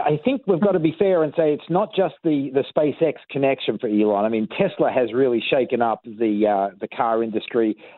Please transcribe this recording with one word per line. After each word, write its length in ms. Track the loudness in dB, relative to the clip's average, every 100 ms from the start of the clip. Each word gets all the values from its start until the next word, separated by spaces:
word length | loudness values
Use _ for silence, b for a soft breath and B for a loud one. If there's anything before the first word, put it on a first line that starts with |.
I 160 | 0 0
think 200 | 0 -2 0
we've 160 | 2
got 100 | 2
to 60 | 2
be 180 | 0 2
fair 240 | 2 2
and 120 | 2 0
say 160 | 0
it's 160 | 0 -2
not 260 | -2 0
just 200 | -2 -4 -2
the, 260 | -2 0 0
the 100 | -2 0
SpaceX 420 | 0 0 0 -2 -2 -8
connection 480 | -2 0 0 -4 -4
for 80 | 0
Elon. 380 | 2 2 2
I 60 | 0
mean, 180 | -2 -4
Tesla 420 | -2 -2 0 0
has 220 | 0 0
really 320 | 0 0 0 0
shaken 320 | 0 0 0
up 200 | 0 -2
the, 420 | -8 -4 -2 2 2
uh, 280 | 2 -2 -6
the 80 | -10
car 340 | -4 -2 0
industry, 540 | -2 -6 -4 0 0 -2 B